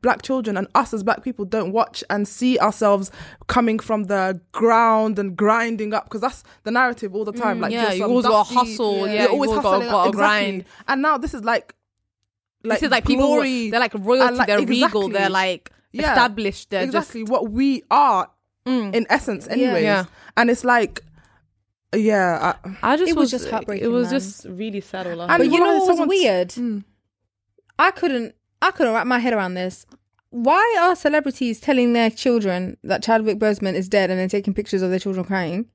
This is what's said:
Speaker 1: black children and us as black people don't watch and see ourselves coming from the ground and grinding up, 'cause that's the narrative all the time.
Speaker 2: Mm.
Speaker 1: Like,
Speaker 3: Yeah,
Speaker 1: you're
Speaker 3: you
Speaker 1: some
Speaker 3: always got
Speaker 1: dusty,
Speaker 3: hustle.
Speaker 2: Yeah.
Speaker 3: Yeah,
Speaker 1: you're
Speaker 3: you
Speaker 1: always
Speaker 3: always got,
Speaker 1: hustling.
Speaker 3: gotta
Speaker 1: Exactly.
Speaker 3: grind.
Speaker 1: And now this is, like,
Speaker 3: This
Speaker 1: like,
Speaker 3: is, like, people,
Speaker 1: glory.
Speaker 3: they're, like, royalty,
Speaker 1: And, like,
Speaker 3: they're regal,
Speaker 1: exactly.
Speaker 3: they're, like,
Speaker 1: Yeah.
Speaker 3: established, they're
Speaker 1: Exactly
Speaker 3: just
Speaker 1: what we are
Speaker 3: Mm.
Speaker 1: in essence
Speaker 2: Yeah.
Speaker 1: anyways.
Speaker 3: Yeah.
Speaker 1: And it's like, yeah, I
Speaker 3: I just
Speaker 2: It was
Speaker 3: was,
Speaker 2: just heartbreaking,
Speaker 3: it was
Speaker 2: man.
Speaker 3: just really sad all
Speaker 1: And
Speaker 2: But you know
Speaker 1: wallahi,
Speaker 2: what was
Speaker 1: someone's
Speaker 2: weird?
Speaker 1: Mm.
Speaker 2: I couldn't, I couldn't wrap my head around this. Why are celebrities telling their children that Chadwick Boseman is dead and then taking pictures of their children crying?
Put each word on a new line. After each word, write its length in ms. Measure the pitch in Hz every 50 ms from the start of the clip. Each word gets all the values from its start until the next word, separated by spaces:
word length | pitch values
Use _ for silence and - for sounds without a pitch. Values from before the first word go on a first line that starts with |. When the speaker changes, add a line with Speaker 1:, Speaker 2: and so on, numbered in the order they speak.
Speaker 1:
black 200 | - 359 - 220
children 340 | - - 269 262 233 214 202
and 120 | 185 196 - _
us 180 | - 262 - -
as 80 | 220
black 220 | 190 208 226 - -
people 220 | 269 240 - 208
don't 260 | 185 208 220 202 170
watch 320 | 190 226 240 - - - - -
and 160 | - 208 208 202
see 320 | - - 247 254 254 -
ourselves 500 | - 208 208 - 226 208 202 196 196 190 - - - - - - - _
coming 320 | - 247 240 233 220 220
from 240 | - - 226 214 208
the 360 | 185 202 196 185 190 190 180 _ _
ground 680 | _ - 214 233 233 226 233 226 220 220 220 220 220 185
and 180 | 202 196 180
grinding 600 | 165 214 208 220 233 226 233 226 208 214 208 208
up, 120 | 214 - -
'cause 120 | - 220
that's 220 | 196 269 254 - - - - _ _
the 60 | 214
narrative 460 | 226 240 262 247 240 240 - 202 185
all 100 | 202 220
the 60 | 208
time. 260 | 208 233 240 220 240 233
Speaker 2:
Mm. 40 |
Speaker 1:
Like, 100 | 226 208
Speaker 3:
Yeah, 100 | 214 - 226
Speaker 1:
you're 60 | 214 190
Speaker 3:
you 60 | 185
Speaker 1:
some 80 | 214 214
Speaker 3:
always 140 | 247 247 233 -
got 100 | 220 214 208
Speaker 1:
dusty, 120 | - 247
Speaker 3:
hustle. 420 | 247 247 226 220 214 240 214 202 196
Speaker 2:
Yeah. 60 | 196
Speaker 3:
Yeah, 60 | 196 208
Speaker 1:
you're 80 | 214 208
Speaker 3:
you 40 | 202
Speaker 1:
always 200 | 214 - - -
Speaker 3:
always 140 | 220 - 285
got, 60 | 202
Speaker 1:
hustling. 180 | 190 196 240 240
Speaker 3:
gotta 200 | 226 202 175 190
Speaker 1:
Exactly. 360 | 208 196 202 208 214 214 202
Speaker 3:
grind. 200 | 196 196 185 180 _ - - - -
Speaker 1:
And 140 | 269 269
now 160 | 269 311 302 277
this 160 | 240 311 -
is, 100 | 262 208
like, 300 | 233 233 214 - _ - _ _ _ _ _ _ _ _ _ _ _ _ _ _ _ _ _
Speaker 3:
This 80 | _ 226
Speaker 1:
like, 140 | 226 214 311
Speaker 3:
is, 80 | 294
like, 140 | 262 240 - -
people, 180 | 285 254 269
Speaker 1:
glory. 460 | 277 294 294 285 262 262 247 233 214
Speaker 3:
they're, 80 | 214 233
like, 160 | 247 226 -
royalty, 320 | 214 190 202 247 262 262 247
Speaker 1:
And, 100 | 240 247
like, 100 | 254 208
Speaker 3:
they're 120 | 202 208
regal, 140 | - 233 262 240 262 320 - 220 196 185
Speaker 1:
exactly. 40 | -
Speaker 3:
they're, 160 | 196 196 196
like, 400 | 190 190 190 190 185 160 _ - _ _ _ _
Speaker 1:
Yeah. 180 | _ 226 302 302
Speaker 3:
established, 580 | 254 269 240 247 208 226 220 196 - - - _
they're 140 | - 190 185
Speaker 1:
Exactly 380 | - - - 311 - - 233
Speaker 3:
just 100 | 220 214
Speaker 1:
what 180 | 247 - - 220
we 300 | 208 233 269 277 269 240 - _
are 400 | - 269 294 269 220 185 180 - _ _ _ _ _ _ _ 247
Speaker 3:
Mm. 260 | 262 254 220 202 190
Speaker 1:
in 140 | 233 226 -
essence 380 | 208 - - - 214 185 - -
Speaker 2:
Yeah. 40 | -
Speaker 1:
anyways. 280 | 240 262 254 - 175 -
Speaker 3:
Yeah. 200 | 214 208 196 185 175 _ - - - - -
Speaker 1:
And 140 | 233 240
it's 120 | 247 240 -
like, 380 | 247 247 240 220 - - - - - - - _ _ _ _ _ _ _ _ _ _ _ _ _ _ -
yeah, 580 | - 214 214 214 202 190 180 170 156 - 180 - - -
I 120 | 185 190 - - 220 262
Speaker 3:
I 40 | 302
just 120 | 359 339
Speaker 2:
It 40 | 339
was 160 | 311 285 247
Speaker 3:
was, 100 | 226 247
Speaker 2:
just 80 | - -
heartbreaking, 340 | - 220 - - 208 196 -
Speaker 3:
it 40 | 226
was 200 | 233 247 247 226
Speaker 2:
man. 80 | 254 277
Speaker 3:
just 260 | 190 190 202 - -
really 360 | - 185 180 214 226 202 202
sad 260 | 190 - - 185 185 180
all 140 | 170 170
Speaker 1:
And 80 | 170 175 - -
Speaker 2:
But 80 | -
you 60 | 247 277 339
know 0 | 349
Speaker 1:
wallahi, 140 | 392 392 392
Speaker 2:
what 0 |
was 80 | 381 370
Speaker 1:
someone's 220 | 359 330 - 302
Speaker 2:
weird? 400 | 381 392 359 240 196 180 180 180
Speaker 1:
Mm. 340 | - 240 240 240 220 202 196 _ _ _ _ _ _ _ _ _ _ _ _ _ _ _ _ _ _ _
Speaker 2:
I 120 | 294 370
couldn't, 440 | 381 - - 349 269 247 233 - - _ _ _ _ _
I 100 | - 359
couldn't 220 | 381 - 320 240 220
wrap 140 | 226 220 240
my 120 | 254 240
head 140 | 233 254 233
around 200 | 214 196 180 180
this. 320 | 180 180 185 185 - - _ - - _ _ _ _ _ _
Why 480 | - 240 233 254 285 330 427 480 466 381
are 140 | 339 359 359
celebrities 640 | 330 - 294 294 302 302 285 254 - 269 240 220 226
telling 320 | - - 285 254 247 240 240
their 160 | 233 233 220
children 680 | 226 - - 269 240 233 208 196 180 180 185 185 - _ _
that 180 | - 185 -
Chadwick 380 | - - 226 226 220 214 202 208
Boseman 340 | 220 214 208 202 - 196 185
is 120 | - 190 185
dead 220 | 214 202 190 180
and 100 | 185 185
then 80 | 185 185
taking 260 | - 202 196 - 190
pictures 280 | - 208 - - 190
of 80 | 185 185
their 100 | 185 190
children 260 | - 202 190 185 180
crying? 420 | - 196 190 180 165 170 185 240 _ _